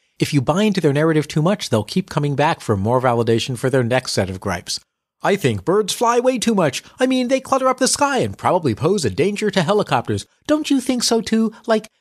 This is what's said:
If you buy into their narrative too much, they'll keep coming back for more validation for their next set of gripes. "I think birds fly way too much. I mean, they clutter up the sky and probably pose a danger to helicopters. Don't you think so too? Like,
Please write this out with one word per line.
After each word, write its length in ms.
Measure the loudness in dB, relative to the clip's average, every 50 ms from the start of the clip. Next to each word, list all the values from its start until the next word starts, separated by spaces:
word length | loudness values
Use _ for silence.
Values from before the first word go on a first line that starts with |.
| _ _ _ -4
If 120 | -2 0
you 100 | 0 0
buy 220 | 2 2 0 2 2
into 160 | 0 0 2
their 140 | 2 2 2
narrative 340 | 2 2 2 2 2 0
too 140 | -2 -2 0
much, 280 | 0 0 0 -2 -2 -2
they'll 140 | 0 0 0
keep 240 | 0 -2 -4 -4
coming 280 | -2 -4 -2 -2 -2 0
back 260 | 0 0 0 0 -2
for 160 | -2 -2 0
more 240 | 0 2 2 2 2
validation 560 | 2 2 2 2 2 2 2 0 0 -4 -6
for 140 | -4 -2 0
their 120 | 2 2 2
next 280 | 2 0 0 -2 -2
set 180 | -2 -2 -2 -2
of 100 | -4 -8
gripes. 400 | -6 -6 -6 -6 -6 -8 -10 -10 _ _ _ _ _ _ _ _ -2
"I 120 | -2 0
think 300 | 2 0 0 0 0 -2
birds 260 | 0 0 0 0 -2
fly 280 | -2 -2 0 2 2 2
way 180 | 2 2 0
too 160 | 0 0 0 2
much. 300 | 2 2 0 0 -4 -12 -10 -6 -2
I 80 | 0
mean, 220 | 0 0 0 0 0
they 120 | -2 -2
clutter 260 | -2 -2 -2 0 0
up 120 | 0 0 0
the 80 | 0
sky 320 | 0 0 0 0 0 0 0
and 180 | -2 -2 -4
probably 380 | -2 0 0 0 2 0 0 -2
pose 280 | 0 0 0 0 0 -2
a 60 | -2
danger 400 | -2 0 -2 -2 -2 -2 -2 -2
to 140 | 0 0 0
helicopters. 640 | 2 0 0 0 0 0 -2 0 -2 -4 -4 -6 _ _ _ _
Don't 240 | -2 0 0 0 0
you 100 | 0 0
think 220 | 0 0 -2 0
so 180 | 0 0 0 0
too? 320 | 0 0 0 0 0 0 -2 -4 -2
Like, 240 | 0 0 0 -2 -6 _ _